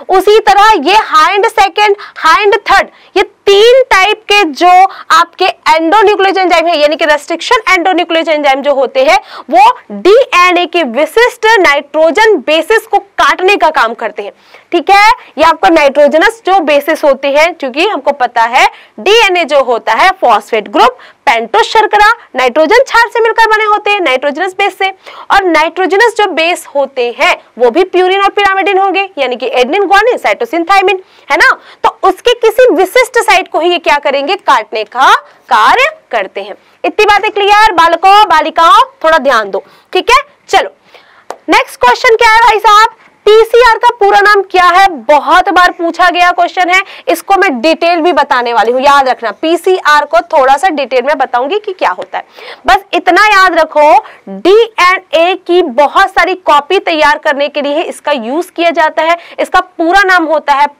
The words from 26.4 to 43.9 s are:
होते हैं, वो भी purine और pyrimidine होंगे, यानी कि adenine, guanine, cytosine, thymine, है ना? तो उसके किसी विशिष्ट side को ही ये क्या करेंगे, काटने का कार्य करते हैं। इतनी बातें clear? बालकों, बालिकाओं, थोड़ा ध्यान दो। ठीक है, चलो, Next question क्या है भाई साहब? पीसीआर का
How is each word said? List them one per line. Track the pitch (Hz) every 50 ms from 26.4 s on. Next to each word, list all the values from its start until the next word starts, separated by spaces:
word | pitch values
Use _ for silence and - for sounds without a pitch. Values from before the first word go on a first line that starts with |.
| 320 339 359 - -
होते | - - 285 277 269 - 254 240 240 220 233
हैं, | 311 359 - - - _ _ 214
वो | 247 240
भी | 226 330 381
purine | 370 - 359 370 370 381 392
और | 392 403
pyrimidine | 392 403 403 381 381 392 381 403 392 381
होंगे, | 392 392 339 381 392 381 _ 294
यानी | 262 254 247
कि | - 269
adenine, | - - 254 254 240 330 403
guanine, | 403 320 392 392 427 494 466 -
cytosine, | - 226 202 - 233 226 311 339 339
thymine, | 339 392 392 381 403 392 381 - _ _ _ _ -
है | 277
ना? | 339 466 523 - - - - - _ -
तो | - - -
उसके | - 381 370 - - 480 480
किसी | - 466 453 427 - 508 494 311
विशिष्ट | 311 370 349 - 494 494 - - 466
side | - 440 381 370 381 -
को | - 330
ही | 320 349
ये | 349 330
क्या | - 330 294 285
करेंगे, | 294 294 254 269 269 311 392
काटने | 381 - 320 269 226 214 - 226 220 214
का | - - 247 277 359 440 539 571 - _ _ _ -
कार्य | - 214 220 262 - 453 539 640 622 - _ _
करते | - - 196 190 - 202
हैं। | 196 - - - _ _ _ _ -
इतनी | 349 - - 427
बातें | 403 415 403 415 427
clear? | 427 403 403 392 415 415 440 440
बालकों, | 359 330 330 339 339 330 381 381 403 415 427 359
बालिकाओं, | 320 311 302 320 320 349 330 339 370 403 523 - - _ -
थोड़ा | 320 320 320
ध्यान | 247 277 254 220 214 196
दो। | 190 196 - _ _ _ _ _
ठीक | - 370 359 427
है, | - - 571 - _ _ _ -
चलो, | - 349 - - - _ _ _ - - _ _ _ _ _ - - - _ 302
Next | 339 453 539 - - -
question | 508 494 480 453 - 508 453
क्या | - 480 440
है | 440 466
भाई | 466 453 440 403
साहब? | - 427 415 427 440 466 - _ _ _ _ _ _
पीसीआर | 403 427 453 440 440 - 466 508 480 440 440
का | 494 480